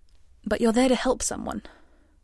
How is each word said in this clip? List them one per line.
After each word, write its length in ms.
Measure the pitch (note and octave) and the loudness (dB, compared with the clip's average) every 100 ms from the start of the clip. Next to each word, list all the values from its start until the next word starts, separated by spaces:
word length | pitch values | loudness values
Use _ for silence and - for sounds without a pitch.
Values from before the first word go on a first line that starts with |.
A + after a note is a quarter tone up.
| - - - - | -20 -20 -20 -16
But 160 | G#3 G#3+ | -6 0
you're 140 | A#3 | 2
there 160 | A3 C4 | 4 4
to 60 | A#3+ | 2
help 260 | C4 - | 0 -2
someone. 400 | - - - - - - - _ _ _ | -4 -6 -8 -10 -12 -20 -20 _ _ _